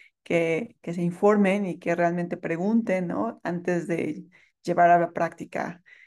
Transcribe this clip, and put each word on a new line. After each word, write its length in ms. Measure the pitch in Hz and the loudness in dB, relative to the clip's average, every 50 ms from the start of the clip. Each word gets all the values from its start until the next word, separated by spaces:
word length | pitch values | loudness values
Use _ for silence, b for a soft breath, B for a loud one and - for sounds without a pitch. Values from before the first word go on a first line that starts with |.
| B B B _ _ | B B B _ _
que, 540 | - 175 170 165 165 160 160 - - - _ | -2 0 0 0 0 -2 -2 -4 -8 -12 _
que 120 | - - 170 | -12 -8 -6
se 100 | 180 175 | -4 -2
informen 600 | 175 175 - - 208 214 208 202 190 190 208 202 | -4 -2 2 4 4 4 6 4 4 2 0 -2
y 120 | 185 165 - | -4 -6 -4
que 160 | - 170 170 | -4 -2 0
realmente 440 | 170 175 170 170 175 175 175 175 170 | 0 0 0 0 -2 -4 -6 -6 -8
pregunten, 680 | - 160 165 165 175 202 226 233 226 214 185 185 180 175 | -6 -6 -4 -4 -2 0 0 0 0 0 -2 -2 -2 -4
¿no? 320 | 180 190 208 226 226 - - | -4 -4 -4 -6 -6 -8 -6
Antes 440 | 170 175 175 175 185 180 170 160 - | -6 -6 -4 -2 -2 -2 -2 -2 -2
de 380 | 170 165 - - - 185 180 b b b b b b _ - | -4 -4 -4 -4 -6 -8 -12 b b b b b b _ -6
llevar 260 | 175 175 175 175 170 | -2 2 4 6 6
a 100 | 175 175 | 6 6
la 120 | 170 165 | 4 2
práctica, 720 | - - 170 165 - - 175 - - 170 - - 175 - B B B B B | -2 -4 -4 -4 -6 -8 -14 -10 -8 -8 -8 -8 -10 -14 B B B B B